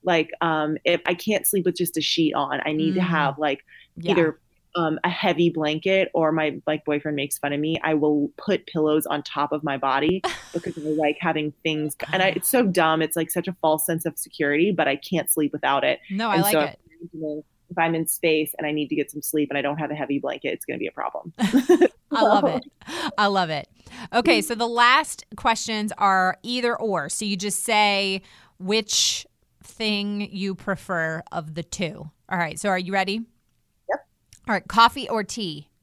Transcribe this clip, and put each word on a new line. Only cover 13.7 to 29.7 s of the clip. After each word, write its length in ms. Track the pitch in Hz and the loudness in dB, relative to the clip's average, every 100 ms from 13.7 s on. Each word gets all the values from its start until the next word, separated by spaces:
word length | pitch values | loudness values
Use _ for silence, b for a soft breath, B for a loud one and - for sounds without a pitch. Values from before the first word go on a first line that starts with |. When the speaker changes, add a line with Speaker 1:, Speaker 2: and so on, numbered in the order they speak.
| 156 - | 2 0
Speaker 1:
sense 200 | 165 165 | -2 -4
of 120 | 156 | -8
security, 540 | - - 143 147 190 | -14 -4 0 2 2
but 160 | 175 143 | 2 0
I 80 | 143 | 0
can't 340 | - 165 - | -2 -4 0
sleep 220 | - 147 | 0 0
without 320 | 147 135 139 139 | -2 0 2 2
it. 160 | 139 - | -2 -4
Speaker 2:
No, 180 | 196 226 | -4 0
I 40 | |
Speaker 1:
And 100 | 190 | 2
Speaker 2:
like 80 | 196 | 4
Speaker 1:
so 80 | 156 | 2
Speaker 2:
it. 160 | 143 - _ _ 170 160 156 151 - _ _ | 0 -4 _ _ -16 -10 -8 -8 -12 _ _
Speaker 1:
if 80 | 175 | -2
I'm 180 | 165 165 | 0 0
in 100 | 160 | -2
space 480 | - 170 156 151 - | 0 2 2 0 -4
and 100 | 151 | -4
I 40 | |
need 180 | 151 147 | -4 -2
to 60 | 151 | -2
get 140 | 143 | -4
some 120 | 147 | -6
sleep 300 | - 156 143 | -4 -2 0
and 60 | 139 | -2
I 40 | |
don't 160 | 139 156 | -2 -4
have 120 | 151 | -6
a 60 | 151 | -6
heavy 240 | 139 143 | -4 -4
blanket, 300 | 135 - - | -4 -6 -6
it's 160 | - - | -8 -8
gonna 140 | 131 | -6
be 80 | - | -6
a 40 | |
problem. 400 | - - - 175 - | -6 -6 -6 -14 -2
<laughs> 0 | |
Speaker 2:
<laughs> 40 | |
I 840 | 208 269 254 359 - _ _ 277 | 2 2 4 6 6 _ _ 2
love 220 | 226 208 285 | 6 6 4
Speaker 1:
So 120 | 262 | 0
Speaker 2:
it. 60 | - _ B 339 320 - | -6 _ B -8 -6 2
I 100 | 202 | 2
love 220 | 196 175 | 2 0
it. 200 | 151 - _ B B 240 | -2 -8 _ B B -2
Okay, 280 | 233 240 240 | 2 4 4
Speaker 1:
Mm. 40 | |
Speaker 2:
so 100 | 196 | 2
the 140 | 226 233 | -2 -2
last 560 | 233 240 269 311 - - 208 | 6 6 6 4 -8 -14 -4
questions 560 | 254 226 - 214 214 - | 0 0 -2 -4 -4 0
are 400 | 202 190 185 185 | 2 4 2 -2
either 340 | 226 247 240 240 | -6 -2 0 0
or. 300 | 220 185 143 | -2 -2 -4
So 160 | - | -6
you 140 | 208 196 | -4 -4
just 260 | 202 - | -4 -4
say 580 | - 214 208 196 196 190 b b b b | 0 2 4 2 0 -4 b b b b
which 680 | 180 220 214 - - - - _ _ _ | -2 -2 0 0 0 -2 -8 _ _ _
thing 640 | - | -20